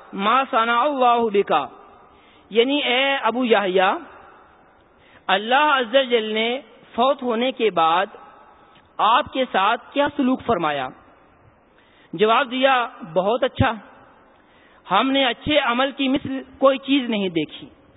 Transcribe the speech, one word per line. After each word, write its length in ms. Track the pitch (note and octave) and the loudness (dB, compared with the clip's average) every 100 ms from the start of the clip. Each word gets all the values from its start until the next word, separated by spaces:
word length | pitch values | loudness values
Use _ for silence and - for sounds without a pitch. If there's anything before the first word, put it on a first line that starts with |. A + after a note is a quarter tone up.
| - | -14
ما 300 | G3 G3+ B3+ C4 | -4 0 0 2
صنع 300 | A#3 A3+ A#3+ | 0 2 2
اللہ 480 | D4 C#4 B3 A#3+ A#3 | 0 2 2 4 2
بکا؟" 340 | G3+ F#3+ E3 C3 - - - - _ _ _ _ | 0 0 0 -2 -12 -20 -20 -20 _ _ _ _
یعنی، 300 | G#3 B3 C#4+ | 0 0 0
"اے 360 | B3+ B3 C#4 C4+ | 0 0 0 -2
ابو 300 | A3 A#3 B3 | -2 -2 2
یحییٰ، 520 | G#3+ G3+ F#3 F#3+ D4+ - - - - - _ _ _ _ _ _ - - | 2 2 2 0 -2 -8 -20 -20 -20 -20 _ _ _ _ _ _ -14 -2
اللہ 440 | F#3+ A3 C4 D4+ | -2 2 2 2
عز 220 | C4+ A#3 C4+ | 0 2 0
و 80 | |
جل 200 | C4 A#3+ | 2 0
نے 380 | G#3+ A3 A3+ C4 - - - - | 0 -4 -4 -4 -10 -20 -12 0
فوت 280 | B3+ C#4 | 0 0
ہونے 280 | B3 A3+ B3+ | -2 -2 -2
کے 180 | - A3 | 0 0
بعد 360 | F3 D#3+ F3 G#3 - - - - - - - _ - | 2 2 2 -2 -8 -20 -20 -20 -20 -20 -20 _ -2
آپ 360 | G3 C4 D4 | 2 2 0
کے 120 | C4+ B3+ | -4 -2
ساتھ 420 | F#3+ G3 A#3 - | 0 0 -2 -4
کیا 140 | C#4 C#4+ C#4+ | -4 -2 0
سلوک 240 | B3+ C4 - | -2 -2 -2
فرمایا؟" 420 | G3+ D#3 C#3+ C3 - _ _ _ _ _ _ _ _ _ _ _ | -2 -2 -4 -8 -12 _ _ _ _ _ _ _ _ _ _ _
جواب 380 | E3 G#3+ A#3+ C4+ | -2 2 2 0
دیا، 360 | B3+ C4+ B3+ A#3 - G3 | 0 2 2 -2 -10 -6
"بہت 300 | E3 F#3+ B3 | -2 0 -2
اچھا، 300 | B3+ - C4 A3 - - - _ _ _ _ _ _ _ - | -2 0 -2 -2 -12 -20 -20 _ _ _ _ _ _ _ -2
ہم 200 | F#3+ C4 | 0 2
نے 140 | C4+ C4 | 0 0
اچھے 340 | A#3 - D4+ | -2 0 0
عمل 320 | C4 A#3+ C4+ | 0 0 -2
کی 160 | B3+ C4+ | -2 -2
مثل 340 | C#4 - C4+ - - | -2 -4 -10 -10 0
کوئی 200 | C4+ C4+ | 2 2
چیز 320 | C4+ C#4 A#3+ | 0 -2 0
نہیں 200 | G#3+ F#3+ | -4 -2
دیکھی، 380 | E3 D3+ - C#3+ - _ | -4 -6 -10 -20 -20 _